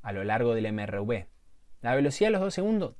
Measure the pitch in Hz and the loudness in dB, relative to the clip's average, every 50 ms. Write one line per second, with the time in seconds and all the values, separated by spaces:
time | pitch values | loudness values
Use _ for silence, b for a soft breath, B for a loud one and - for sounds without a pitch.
0 | - 107 101 98 95 104 107 110 120 120 117 113 110 110 107 107 104 104 101 101 | -10 -8 -6 -4 -2 0 2 2 4 4 2 2 0 0 -2 -2 -4 -4 -4 -2
1 | 104 107 101 87 - - - - - - - - - - - - - 117 127 135 | -2 -2 -2 -4 -4 -8 -16 -20 -20 -20 -20 -20 -20 -18 -14 -8 -2 0 2 2
2 | 143 143 139 - 208 214 220 190 190 196 - - 185 208 220 214 180 - - - | 2 2 2 2 2 2 2 2 0 -2 -2 -2 0 0 0 0 -2 -2 -6 -10